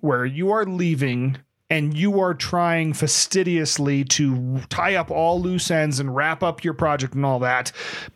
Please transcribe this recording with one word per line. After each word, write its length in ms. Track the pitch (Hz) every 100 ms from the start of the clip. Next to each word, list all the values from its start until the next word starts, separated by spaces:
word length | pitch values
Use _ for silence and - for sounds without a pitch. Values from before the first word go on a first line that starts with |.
where 240 | 151 123 127
you 260 | 139 190
are 140 | 214 196
leaving 720 | 180 175 147 139 123 131 135 - _ -
and 260 | 160 147 151
you 220 | 202 202
are 140 | 185
trying 600 | 156 - 175 170 165 160
fastidiously 1120 | 147 151 - - 190 180 170 147 - 143 139
to 560 | 135 - 143 127 123 131 -
tie 260 | - 175 190
up 140 | -
all 320 | 151 165 180
loose 300 | 180 180 -
ends 280 | 165 151 135
and 160 | 139 131
wrap 280 | 151 131
up 200 | 175 160
your 100 | 170 151
project 380 | 160 147 131 131
and 100 | 139
all 140 | 127
that 320 | 127 127 123 - - - -